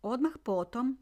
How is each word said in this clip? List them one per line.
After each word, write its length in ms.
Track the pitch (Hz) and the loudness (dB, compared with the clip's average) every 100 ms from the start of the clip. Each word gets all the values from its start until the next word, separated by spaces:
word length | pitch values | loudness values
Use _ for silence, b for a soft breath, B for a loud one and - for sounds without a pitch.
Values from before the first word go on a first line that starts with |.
Odmah 300 | 202 254 311 311 | -2 0 0 0
potom 540 | - 185 180 233 254 262 | -2 0 0 0 -2 -2